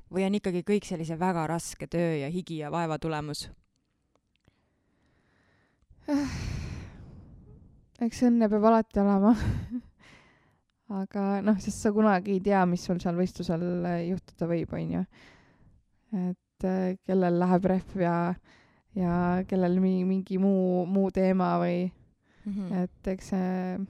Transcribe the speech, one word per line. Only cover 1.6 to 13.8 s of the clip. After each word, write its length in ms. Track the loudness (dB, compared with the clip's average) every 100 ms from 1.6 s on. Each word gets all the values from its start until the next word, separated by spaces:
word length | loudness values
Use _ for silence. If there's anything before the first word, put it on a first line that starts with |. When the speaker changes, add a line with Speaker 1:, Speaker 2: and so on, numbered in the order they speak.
| -6 -12 -6
Speaker 1:
töö 280 | -2 0 -2
ja 140 | -4
higi 280 | -6 -8 -10
ja 140 | -6
vaeva 260 | -4 -4 -4
tulemus? 520 | -4 -6 -6 -10 -12 -18 _ _ _ _ _ _ _ _ _ _ _ _ _ _ _ _ _ _ _ _ _ _ _ -16 -4
Speaker 2:
<sighs> 40 | -2 -2 -6 -6 -6 -8 -10 -14 -18 -20 -20 -20 -20 -20 -20 -20 -20 _ _
Eks 240 | -6 2
õnne 260 | 4 4 4
peab 140 | 4 6
alati 340 | 4 2 2
olema. 360 | 2 6 6 4 2 -4 -6 -10 -10 _ -20 -20
<laughs> 880 | _ _ _ _ _ _ _ -8
Aga 240 | -6 -2 0 2
noh, 180 | 2 2
sest 200 | 0 -2
sa 120 | 0
kunagi 400 | 4 4 4 2
ei 80 | 0
tea, 240 | 4 4 4
mis 180 | 2
sul 160 | -2 -2
seal 160 | 0 0
võistlusel, 460 | -2 -2 -4 -2 -2 -2